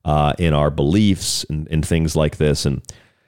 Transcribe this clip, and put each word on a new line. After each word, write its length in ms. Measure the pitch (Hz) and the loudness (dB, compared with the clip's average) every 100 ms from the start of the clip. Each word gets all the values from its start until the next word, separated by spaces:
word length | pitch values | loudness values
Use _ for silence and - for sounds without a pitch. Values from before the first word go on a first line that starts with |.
uh, 280 | 80 76 73 - | -2 0 0 0
in 160 | 85 | 0
our 160 | 73 73 | 2 0
beliefs 720 | 71 71 95 107 92 - - - | 0 2 2 2 2 -2 -6 -6
and, 200 | 76 76 | -6 -4
and 160 | 80 76 | -4 0
things 300 | 82 80 80 | 0 0 0
like 200 | 76 - | 0 0
this. 260 | 76 71 | 0 2
And 180 | 76 67 - - _ _ | 0 -4 -6 -20 _ _